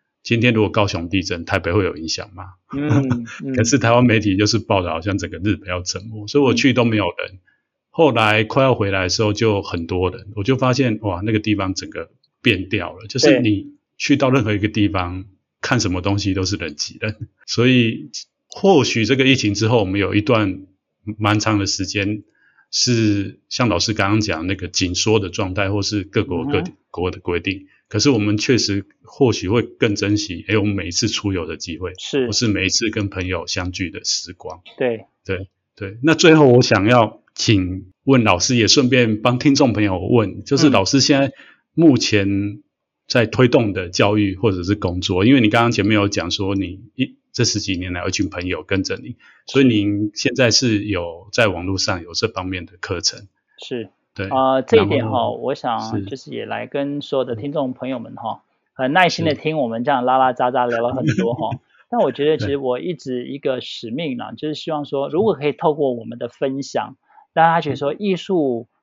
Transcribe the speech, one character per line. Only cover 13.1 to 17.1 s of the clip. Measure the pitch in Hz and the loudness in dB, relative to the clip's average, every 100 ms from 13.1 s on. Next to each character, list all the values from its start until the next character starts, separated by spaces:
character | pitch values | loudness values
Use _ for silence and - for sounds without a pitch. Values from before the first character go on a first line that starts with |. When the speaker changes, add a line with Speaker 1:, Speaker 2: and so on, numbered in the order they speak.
| 131 | 2
Speaker 1:
是 | 151 127 | 4 4
你 | 113 98 - - _ - | 4 0 -4 -16 _ -8
去 | - 139 | -2 2
到 | 135 | 2
任 | 135 | 2
何 | 104 | 2
一 | 104 | 0
个 | 104 | -2
地 | 113 101 | 0 0
方， | 92 87 92 | 0 -4 -8
Speaker 2:
对。 | 95 _ _ _ | -12 _ _ _
Speaker 1:
看 | - 127 | -2 0
什 | 98 | 0
么 | 90 | -2
东 | 95 101 | 0 0
西 | 101 | 0
都 | 95 90 | -2 -2
是 | 101 | -4
人 | 82 73 | -6 -8
挤 | - - | -10 -8
人。 | 107 | -8